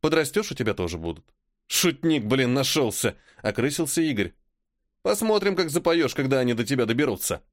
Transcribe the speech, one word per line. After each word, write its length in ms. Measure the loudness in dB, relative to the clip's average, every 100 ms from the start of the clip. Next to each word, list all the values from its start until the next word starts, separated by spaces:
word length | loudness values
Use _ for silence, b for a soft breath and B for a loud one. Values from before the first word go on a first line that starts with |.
Подрастешь, 520 | 2 2 2 -2 -4
у 20 |
тебя 200 | -4 -2
тоже 240 | -2 -4 -4
будут". 260 | -8 -10 _ _ _ _ _
"Шутник, 560 | 0 0 0 0 0
блин, 300 | 2 0 2
нашелся!" 640 | 0 0 0 0 0 -4 -4 b b
окрысился 640 | -4 -2 -2 -2 -2 0
Игорь. 320 | 0 0 -2 -4 _ _ _ _ _ _
"Посмотрим, 540 | -4 -2 2 2 2 0
как 140 | 0
запоешь, 440 | 0 2 2 2
когда 260 | 0 0 2
они 140 | 2
до 100 | 0
тебя 220 | 0 0 0
доберутся". 560 | 2 0 -2 -4 -6 _